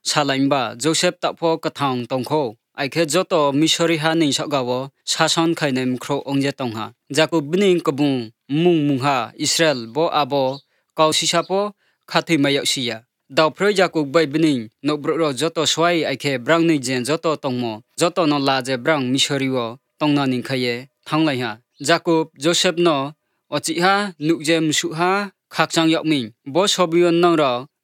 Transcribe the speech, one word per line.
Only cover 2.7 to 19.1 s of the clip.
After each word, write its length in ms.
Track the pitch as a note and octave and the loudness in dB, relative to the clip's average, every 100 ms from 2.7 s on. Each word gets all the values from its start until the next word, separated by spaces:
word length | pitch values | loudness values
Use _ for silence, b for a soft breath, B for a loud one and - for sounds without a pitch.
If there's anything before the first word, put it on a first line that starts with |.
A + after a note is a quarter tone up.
| - | -8
Aike 280 | C#3 D#3 D#3+ | -4 -2 0
joto 460 | E3+ F3+ E3+ C#3+ | 0 0 2 2
misori 460 | C#3 D#3 - E3 E3 | 2 2 2 2 2
ha 160 | D#3+ | 0
ni 200 | E3 D3+ | 2 2
sagawo 560 | B2+ D3+ C#3 B2 B2+ C#3 - | 0 -2 -2 -2 -4 -6 -10
sason 520 | - - D#3 E3+ E3 E3 | -6 0 2 2 0 0
khaine 300 | D3 B2+ B2+ | 0 0 -2
mkhro 360 | B2 - C#3 - | -4 -4 -4 -2
ongje 260 | C#3 C#3 | -2 -2
tongha. 420 | - B2 A2 G#2+ - - | -4 -6 -6 -10 -12 -4
Jakub 400 | C#3 D#3 E3 C#3+ | 0 2 0 0
bini 320 | F3+ G3+ F3 | 2 2 2
kabung 500 | D#3+ C#3 D3 C3 A2+ - - | 0 0 0 0 -4 -12 -4
mung 380 | D3 F3 E3 D3 | 2 4 4 2
mungha 460 | C3+ C#3+ C3 A2 - | 0 0 0 -2 -4
Israel 520 | D3 - D#3+ B2+ A2+ | -2 2 2 0 -4
bo 220 | C3+ E3 | -2 0
abo 480 | D3+ C3+ C#3 C3 C#3 - _ _ - | 0 0 0 -2 -4 -14 _ _ 0
kausisa 460 | D#3 D3+ D#3+ E3+ | 2 2 0 0
po 300 | D#3+ F#3+ G3+ - _ _ - | 0 -2 -2 -8 _ _ -4
khathi 320 | E3 - D#3+ | -4 0 2
mayok 280 | C#3 C#3 - | 2 0 -2
siya. 380 | C#3 A#2 A2 - _ _ | -4 -4 -8 -14 _ _
Dauphroi 440 | C3+ D#3 - G3+ | 2 2 2 0
Jakub 380 | G3 F3 E3 C#3 | 2 0 0 0
bai 160 | D#3+ D3+ | 0 0
bini 420 | D#3 D#3+ C3 G#2+ _ | 2 2 0 -4 _
nokbro 340 | C#3 D3+ D3 E3 | -4 -4 -2 -2
ro 160 | D#3 | -2
joto 320 | B2 D#3+ E3 D3 | -2 -4 -2 -2
swai 400 | - E3+ E3+ C3 | 2 2 2 -2
aike 320 | C3+ D3 C3 | -2 -4 -2
brang 260 | A#2+ E3 E3 | 0 2 4
ni 100 | D3+ | 2
jen 240 | B2 B2+ | 0 -4
joto 320 | A#2+ D#3+ E3+ C#3+ | -2 -2 -2 -2
tongmo. 460 | C#3 B2 A#2+ A2 - - | -2 -4 -4 -8 -12 -2
Joto 280 | E3+ F#3 D#3 | 0 2 0
no 100 | D3 | 2
la 240 | C#3 C3+ | 2 0
je 160 | B2+ B2+ | -2 -2
brang 320 | C#3 D3+ | 0 0
misori 400 | B2 | 0